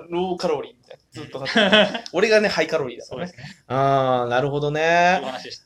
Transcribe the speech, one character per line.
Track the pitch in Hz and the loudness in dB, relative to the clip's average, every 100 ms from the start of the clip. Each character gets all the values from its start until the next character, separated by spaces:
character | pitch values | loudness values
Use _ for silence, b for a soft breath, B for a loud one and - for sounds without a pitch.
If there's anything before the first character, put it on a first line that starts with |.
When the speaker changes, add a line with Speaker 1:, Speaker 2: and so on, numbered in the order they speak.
| 165 | -6
Speaker 1:
ロ | 170 185 | -4 -4
ー | 180 | -2
カ | 180 | -2
ロ | 143 | -4
リ | 123 | -6
ー | |
み | - | -16
た | _ | _
い | - | -20
な。 | _ - | _ -18
ず | 143 | -14
っ | |
と | 135 | -10
買 | 135 | -2
っ | |
て | 226 202 214 202 226 | 0 4 4 4 -2
る。 | - | -6
Speaker 2:
<laughs> | |
Speaker 1:
俺 | 170 220 | -2 2
が | 214 | 4
ね、 | 208 | 2
ハ | - | 0
イ | 156 | -2
カ | 160 | -2
ロ | 131 | -4
リ | 113 | -8
ー | |
だ | - | -14
か | 127 | -10
ら | 180 | -10
ね。 | |
Speaker 2:
そ | |
う | - | -12
で | |
す | 139 | -20
ね。 | - - | -20 -6
Speaker 1:
あ | 127 139 139 131 127 120 | 0 2 2 2 0 2
ー、 | |
な | 123 | 0
る | 139 | 0
ほ | 143 | 0
ど | 147 | -2
ね。 | 151 165 170 175 185 | 0 2 4 4 2
Speaker 2:
い | |
う | 131 | -2
話 | 131 | -8
で | 123 | -12
し | |
た。 | - | -16